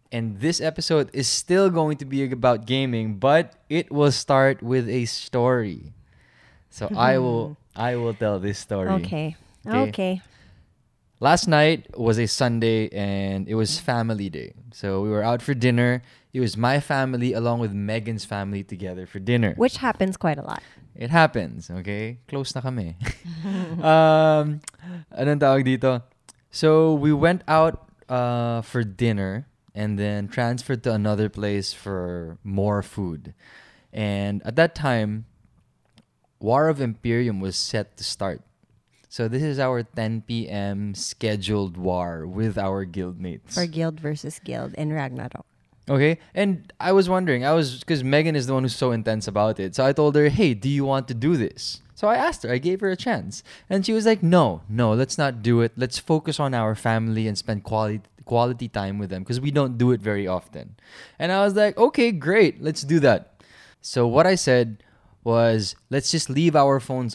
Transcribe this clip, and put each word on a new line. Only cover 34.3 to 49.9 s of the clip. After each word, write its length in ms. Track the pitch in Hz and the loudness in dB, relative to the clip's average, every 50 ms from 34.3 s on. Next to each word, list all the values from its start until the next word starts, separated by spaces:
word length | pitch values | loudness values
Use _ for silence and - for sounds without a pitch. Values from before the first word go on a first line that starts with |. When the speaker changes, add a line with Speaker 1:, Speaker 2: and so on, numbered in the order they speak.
| 101 101 - | -4 -4 -6
Speaker 1:
at 80 | - 113 | -2 2
that 220 | 151 165 170 - | 2 2 2 2
time, 500 | - 151 139 123 113 107 104 104 110 113 - _ _ _ _ _ _ _ _ _ _ _ _ _ - _ _ _ _ _ _ _ _ | -2 -2 0 0 0 -2 -2 -4 -8 -10 -14 _ _ _ _ _ _ _ _ _ _ _ _ _ -20 _ _ _ _ _ _ _ _
War 300 | - 107 120 139 156 160 | -2 2 2 4 4 2
of 120 | 156 139 | 2 0
Imperium 600 | 135 117 107 - - 117 117 117 123 117 104 95 | -2 -4 -4 -4 -2 0 0 2 0 0 -2 -4
was 160 | 95 95 90 | -4 -4 -4
set 400 | - - - - 110 104 - _ - | -6 -6 -4 -4 -4 -6 -6 _ -12
to 60 | - | -10
start. 380 | - - - 101 95 80 - - _ _ _ _ _ _ _ _ _ _ _ _ _ | -10 -8 -6 -6 -6 -6 -8 -12 _ _ _ _ _ _ _ _ _ _ _ _ _
So 160 | - - 117 | -8 -6 -4
this 160 | 110 120 131 | -2 -2 -2
is 160 | 156 151 139 135 | -2 -2 -2 -2
our 240 | 135 127 127 120 | 0 0 0 -2
ten 380 | 117 - - 117 110 110 113 113 | -4 -6 -6 -4 -4 -4 -4 -4
P 300 | - - 120 113 110 - | -6 -6 -6 -6 -4 -6
M 420 | 98 101 101 101 101 98 104 104 95 | -6 -4 -4 -4 -4 -4 -6 -6 -8
scheduled 840 | - - - - - - 110 107 101 92 98 107 104 98 92 85 87 | -8 -10 -10 -8 -4 -4 -2 -2 -2 -2 -2 -2 -2 -2 -4 -6 -4
war 480 | 90 92 90 90 87 87 85 80 78 87 | -4 -2 -2 -2 -4 -4 -6 -8 -10 -8
with 300 | 92 104 110 110 98 104 | -4 -4 -2 -2 -2 -2
our 260 | 98 95 95 98 98 | -2 -2 -2 -4 -6
guildmates. 680 | 87 82 95 92 90 90 85 90 90 85 - - - - | -6 -6 -8 -8 -8 -8 -10 -10 -10 -10 -12 -12 -8 -6
Speaker 2:
For 80 | 180 175 | -4 -4
guild 340 | 170 156 160 165 165 156 160 | -4 -4 -4 -4 -4 -6 -6
versus 400 | 160 156 151 147 - 147 - - - | -8 -8 -8 -8 -10 -12 -14 -14 -12
guild 300 | - 123 117 127 127 - | -10 -10 -8 -10 -10 -8
in 180 | - 151 151 | -8 -6 -4
Ragnarok. 540 | 156 156 139 131 127 127 113 123 - - - _ _ _ _ _ _ _ _ - | -4 -4 -6 -6 -8 -10 -12 -12 -14 -16 -18 _ _ _ _ _ _ _ _ 0
Speaker 1:
Okay, 320 | 139 135 143 156 165 - - _ - | 2 4 4 4 2 0 -6 _ -4
and 340 | - 208 202 185 165 - - - - | -2 0 0 0 -2 -6 -14 -12 -4
I 140 | - 180 | 0 4
was 160 | 190 196 190 175 | 4 4 4 4
wondering, 320 | 185 185 185 170 131 123 | 2 0 2 0 0 0
I 160 | 127 143 160 | 2 2 2
was, 240 | 165 151 131 123 131 - - | 2 2 0 -4 -8 -4 -4
'cause 160 | 165 143 127 | -2 -2 0
Megan 320 | 131 139 151 160 165 156 | 2 2 4 4 2 0
is 80 | 143 123 | 0 -2
the 60 | 127 | 0
one 120 | 135 131 131 127 | 0 0 0 -2
who's 80 | 117 | -2
so 160 | - 135 127 | 0 0 0
intense 320 | 117 113 110 113 110 110 98 | 0 0 -2 -2 -2 -2 -4
about 300 | 107 98 104 104 110 107 - | -2 0 2 2 2 0 -2
it. 140 | 95 95 90 | -4 -4 0
So 60 | - | 2
I 160 | 131 135 | 2 2